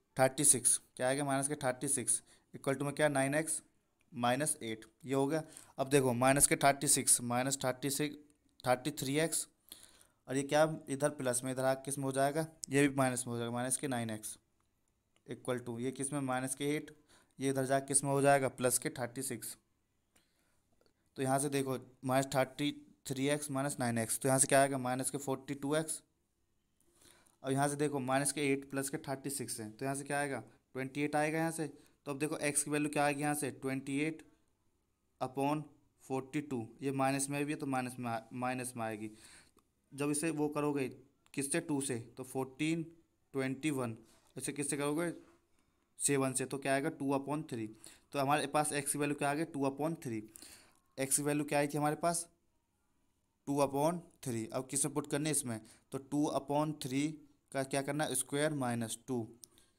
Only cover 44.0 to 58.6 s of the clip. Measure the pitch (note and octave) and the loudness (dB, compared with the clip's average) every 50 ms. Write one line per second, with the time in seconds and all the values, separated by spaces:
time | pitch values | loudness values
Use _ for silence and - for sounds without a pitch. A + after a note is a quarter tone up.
44 | - - - _ _ _ - C3+ - D3+ C#3+ D3 C#3+ C#3+ D#3+ C#3 C#3+ D3 D3+ D#3+ | -14 -20 -20 _ _ _ -12 -8 -6 -6 -4 -4 -4 -2 -2 -2 0 0 0 0
45 | F3 E3 C#3+ - - - - _ _ _ _ _ _ _ _ _ _ _ _ - | -2 -2 -4 -8 -14 -20 -20 _ _ _ _ _ _ _ _ _ _ _ _ 2
46 | - - C#3 C3+ C3+ C3 B2 C3 C3 - D3 C3+ C#3 C#3 C3+ C#3 C#3 D#3+ D#3 - | 2 4 4 4 2 2 0 -2 -2 -4 -4 -4 0 2 2 2 2 0 -4 -2
47 | C#3 C3+ C#3 C#3 C#3 C#3 D3+ D#3 D3+ - C3+ A2+ A2 G#2+ A2 - - - - - | 0 0 2 0 0 -2 -4 -4 -4 -6 -6 -6 -6 -6 -10 -14 -20 -20 -20 -20
48 | _ _ - C#3+ C3+ C3+ D3+ D3+ C#3 C3+ D3 D3+ D3 D3 C#3 C#3+ C3+ - - C#3+ | _ _ -2 0 2 4 4 2 2 2 2 2 2 2 0 -2 -2 -2 0 0
49 | D3 C#3+ D3 C#3+ D3 C#3+ C#3+ D3+ E3 D#3+ - C#3 C#3 C3+ C#3 C#3 D3 E3 E3 D#3+ | 0 0 0 0 0 0 0 0 -2 -2 -2 0 0 0 0 0 -2 -2 -2 -4
50 | - B2 A2+ G#2+ G#2+ - - - - - - - - - _ _ _ _ - C3 | -6 -6 -6 -6 -6 -10 -16 -20 -20 -20 -20 -20 -20 -20 _ _ _ _ -4 -2
51 | C3+ C3+ - D3 C#3+ D3 D3 D3 D3 D3 D3+ C#3+ D3 C#3 D3 D3 D3 D3+ D3+ D3+ | 0 2 2 2 2 2 2 2 0 2 2 2 2 2 2 2 2 2 0 2
52 | E3+ E3+ E3+ E3+ - - _ _ _ _ _ _ _ _ _ _ _ _ _ _ | 2 0 0 0 -4 -8 _ _ _ _ _ _ _ _ _ _ _ _ _ _
53 | _ _ _ _ _ _ _ _ - C#3 C#3+ C#3+ C#3 - C3+ C#3 D3 E3 F3+ E3 | _ _ _ _ _ _ _ _ -6 -2 2 2 2 2 2 2 2 2 0 -2
54 | - - _ - - C3+ A#2 A2+ A2+ - - B2+ A#2+ - C#3 D3 D3+ D3 C3+ D3 | -6 -12 _ -10 -6 -4 -4 -4 -4 -4 -4 -6 -4 -2 -2 0 0 0 -2 -4
55 | D3 - D3+ C#3+ D3+ D#3 D3 - - B2 A2+ G#2 - - - - _ - - C3+ | -4 -2 -2 -2 0 0 0 0 -2 -4 -6 -8 -10 -14 -20 -20 _ -10 -10 -10
56 | C3+ - C#3+ D3 D3+ - - C#3 C#3+ - C#3+ D3 D3+ D#3 D3+ - - B2+ B2+ C#3 | -6 -2 0 0 2 2 0 -2 0 0 0 0 0 0 -2 -6 -6 -2 0 0
57 | D3 D#3 D#3 - - - _ _ _ - - C#3 C3+ C3+ C#3+ C#3 C3+ C#3+ C#3+ D3+ | 0 0 -4 -6 -16 -20 _ _ _ -6 -4 -4 -4 -2 -2 -2 -2 0 0 0
58 | D3+ - B2+ - - - C#3+ C#3+ D3+ D#3 D3+ C#3 | 0 0 0 -2 -2 -2 0 0 0 2 0 0